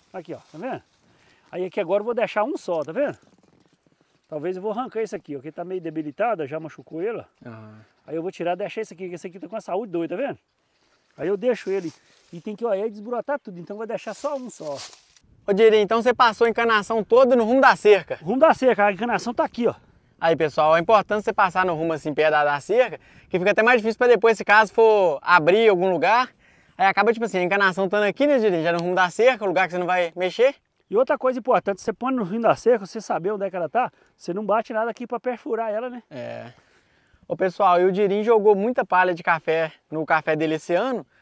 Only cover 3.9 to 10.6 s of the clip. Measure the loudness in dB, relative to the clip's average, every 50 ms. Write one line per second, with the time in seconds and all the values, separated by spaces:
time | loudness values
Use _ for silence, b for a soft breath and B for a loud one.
3.9 | _ _ _ _ _ _ _ _ -10 -8 -6 -6 -6 -6 -6 -6 -6 -6 -8 -8
4.9 | -6 -8 -8 -6 -8 -12 -12 -12 -12 -12 -12 -12 -12 -12 -10 -10 -8 -8 -8 -8
5.9 | -8 -8 -8 -8 -6 -4 -2 -2 -2 -4 -6 -8 -8 -10 -12 -12 -16 -20 -18 -14
6.9 | -10 -8 -8 -8 -8 -10 -12 -16 _ _ -20 -18 -18 -18 -20 -20 -20 -20 -20 _
7.9 | _ _ _ -10 -8 -8 -8 -8 -8 -6 -4 -4 -4 -4 -6 -8 -8 -10 -10 -10
8.9 | -12 -14 -12 -12 -12 -12 -14 -16 -16 -16 -16 -14 -12 -12 -10 -6 -6 -6 -6 -6
9.9 | -6 -6 -4 -4 -6 -6 -6 -8 -8 -12 _ _ _ _